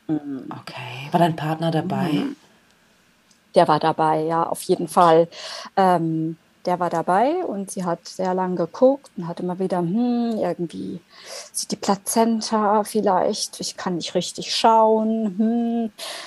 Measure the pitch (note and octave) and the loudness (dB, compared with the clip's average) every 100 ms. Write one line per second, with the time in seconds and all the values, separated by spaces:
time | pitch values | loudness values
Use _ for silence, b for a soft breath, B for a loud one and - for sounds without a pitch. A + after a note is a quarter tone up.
0 | - D3+ D3 C3+ - B2 - - B2+ B2 | -6 -4 -4 -10 -10 -14 -14 -14 -14 -12
1 | C#3+ F3 E3+ E3 D#3 D#3 E3 D#3+ F3 C3+ | -2 2 2 2 -4 -2 0 0 -2 -2
2 | F3 D3 - - _ _ _ _ _ _ | 0 0 -2 -8 _ _ _ _ _ _
3 | _ _ _ _ _ F#3 E3 D3+ D#3+ D3+ | _ _ _ _ _ 4 4 4 2 0
4 | D#3 D#3 D#3 E3 E3 - - F3+ E3+ - | 0 0 0 0 -2 -4 -2 -2 0 6
5 | F3 D#3+ E3+ B B B B - F#3+ F3+ | 8 8 4 B B B B 2 4 4
6 | E3 D#3+ D#3+ E3 _ _ - F3 F3 E3+ | 2 -2 -4 -6 _ _ -4 -2 -2 -2
7 | D#3+ F#3 B3+ F4 F4+ G3+ G3 - F3 E3+ | 2 2 2 0 -4 -6 -8 -6 -4 -4
8 | - - F#3 F#3 F#3 F3 E3+ - B3+ C#4 | -8 -6 -2 0 -2 -2 -4 4 4 4
9 | - - E3 E3+ F3+ F3+ F#3 F#3 E3+ G#3 | -4 -12 -10 -6 -6 -4 -2 -2 0 0
10 | B3 A#3+ A#3 A3 F3 E3+ E3+ F#3+ F#3 F#3+ | 0 0 -2 -2 -4 -4 -6 -8 -10 -12
11 | - B B B B - - G#3 - G3 | -16 B B B B -12 -8 -6 -2 -2
12 | - A#3 A3+ A3+ G#3+ A3 G#3 G#3+ G#3 A3 | -2 0 2 0 -2 0 2 2 0 0
13 | G3+ F#3 - G#3 - - F#3 - G3+ F3 | 2 2 2 -2 -8 -8 -10 -8 -6 -4
14 | - F#3 E3+ - F3 - A#3 A3+ A3 A3 | -4 -4 -4 -8 -6 2 4 6 6 4
15 | A3 A3 A3 F3+ A3 A#3 A#3 A#3 A3+ - | 2 -2 -2 0 0 2 0 -2 -4 -6
16 | B B | B B